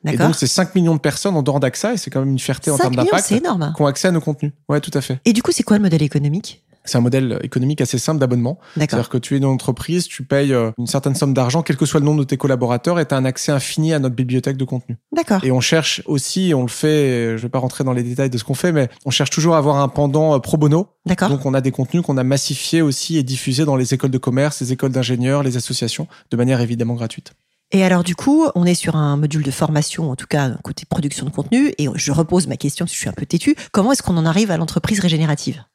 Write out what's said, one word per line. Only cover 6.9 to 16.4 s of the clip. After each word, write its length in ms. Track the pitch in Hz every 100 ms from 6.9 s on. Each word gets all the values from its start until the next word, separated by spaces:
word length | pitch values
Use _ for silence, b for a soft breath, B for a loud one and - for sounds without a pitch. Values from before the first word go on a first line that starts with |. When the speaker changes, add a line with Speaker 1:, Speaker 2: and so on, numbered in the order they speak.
| 123
Speaker 1:
un 40 |
modèle 380 | 120 135 131 110
économique 360 | - 127 127 151
assez 180 | 127 123
simple 220 | - 156
d'abonnement. 400 | 127 123 120 175 B -
Speaker 2:
D'accord. 140 | 151
Speaker 1:
C'est-à-dire 180 | - 117
que 100 | 127
tu 180 | - 139
es 20 |
une 80 | 135
entreprise, 600 | 131 - 117 - 175 170
tu 160 | - 131
payes, 260 | 139 143
euh, 200 | 127 113 110
une 100 | 120
certaine 280 | 139 143 135
somme 180 | 143
d'argent, 280 | 135 123 151
quel 160 | - 143
que 80 | 147
soit 160 | 156
le 40 | 147
nombre 140 | 151
de 60 | 135
tes 100 | 135
collaborateurs, 640 | 139 127 123 120 - 175
et 60 | 147
t'as 100 | 135
un 80 |
accès 300 | 131 127 -
infini 400 | 139 - - 160
à 60 | 156
notre 160 | 131 117
bibliothèque 420 | 127 131 - 135
de 80 | 131
contenu. 320 | 127 - 117 _ 311
Speaker 2:
D'accord. 240 | 330 196 131
Speaker 1:
Et 80 |
on 80 | 127
cherche 400 | 123 160 151 - -
aussi, 440 | 143 - 185